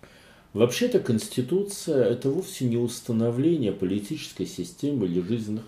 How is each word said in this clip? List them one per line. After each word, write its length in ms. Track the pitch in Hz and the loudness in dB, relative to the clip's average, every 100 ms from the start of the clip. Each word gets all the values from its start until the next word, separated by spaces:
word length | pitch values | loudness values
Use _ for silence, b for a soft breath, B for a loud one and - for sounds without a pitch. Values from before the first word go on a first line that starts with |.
| B B B B B | B B B B B
Вообще-то 480 | 98 120 - 240 196 | 4 4 4 2 2
Конституция — 1040 | - 113 - - 127 180 196 - - 143 120 | 2 0 0 -4 0 0 0 -4 0 2 4
это 200 | 117 135 | 2 0
вовсе 360 | 151 185 - 127 | -2 -4 -4 0
не 100 | 117 | 0
установление 960 | 120 120 - 113 117 120 151 170 110 | 0 -4 -2 0 2 2 2 2 0
политической 760 | 95 92 101 - 151 - - 87 | 0 -2 -2 -2 -8 -10 -8 -8
системы 600 | - 87 - 143 139 95 | -6 -10 -6 -4 0 0
или 140 | 85 | 0
жизненных 440 | 87 117 107 107 | 0 -2 -4 -6